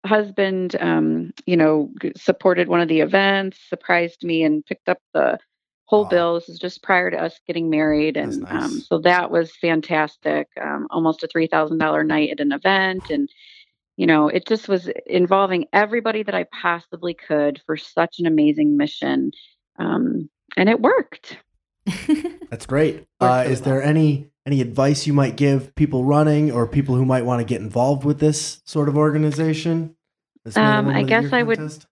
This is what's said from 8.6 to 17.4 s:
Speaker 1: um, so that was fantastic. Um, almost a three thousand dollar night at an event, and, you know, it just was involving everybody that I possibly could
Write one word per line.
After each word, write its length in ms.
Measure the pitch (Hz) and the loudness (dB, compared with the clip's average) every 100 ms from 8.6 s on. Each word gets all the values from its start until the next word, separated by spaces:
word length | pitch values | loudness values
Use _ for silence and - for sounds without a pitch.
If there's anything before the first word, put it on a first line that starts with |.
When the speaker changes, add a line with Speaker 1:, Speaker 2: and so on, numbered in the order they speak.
Speaker 1:
um, 160 | - - | -6 -8
so 180 | - 165 | -4 0
that 300 | 170 180 175 | 2 0 0
was 220 | 170 165 - | -2 -2 -4
fantastic. 920 | 170 160 - 160 151 _ 156 151 147 - | -2 -2 0 -2 -2 _ -4 -4 -6 -10
Um, 260 | 147 143 147 | -8 -8 -6
almost 320 | 170 165 160 | -2 -2 -2
a 60 | 165 | -6
three 180 | 170 160 | -4 0
thousand 320 | 160 156 165 | 0 0 -2
dollar 240 | 156 156 | 0 0
night 260 | 156 151 151 | 0 0 -2
at 100 | - | -2
an 120 | 143 | -2
event, 580 | 139 190 196 190 185 - | 0 0 0 0 -4 -4
and, 180 | 147 143 _ - - _ _ _ - | -4 -4 _ -20 -20 _ _ _ -2
you 100 | 175 | 2
know, 220 | 156 151 | 4 2
it 180 | 180 - | 0 -2
just 200 | 220 - | -4 0
was 200 | 190 175 - - | -2 -2 -10 -2
involving 600 | 180 180 196 196 185 151 | 0 4 4 2 0 0
everybody 500 | 196 208 233 226 220 | 0 2 0 -2 -4
that 100 | 208 | -4
I 120 | 190 170 - | -6 -6 -4
possibly 520 | 180 170 _ 165 175 | -4 -4 _ -8 -8
could 460 | 170 - 151 | -8 -2 0